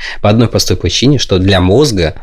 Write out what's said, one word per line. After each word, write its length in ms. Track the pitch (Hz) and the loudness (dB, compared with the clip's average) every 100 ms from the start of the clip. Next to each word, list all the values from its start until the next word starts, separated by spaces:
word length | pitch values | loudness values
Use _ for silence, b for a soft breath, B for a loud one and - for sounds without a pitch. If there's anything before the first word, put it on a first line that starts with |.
| B B | B B
По 80 | 101 | 0
одной 180 | 110 113 | 2 2
простой 300 | 131 - 92 | 0 -2 -2
причине, 420 | 87 - 123 143 | -2 0 0 0
что 200 | - 95 | 0 0
для 200 | 95 95 | 2 2
мозга, 560 | 92 107 151 101 80 B | 2 2 2 0 -4 B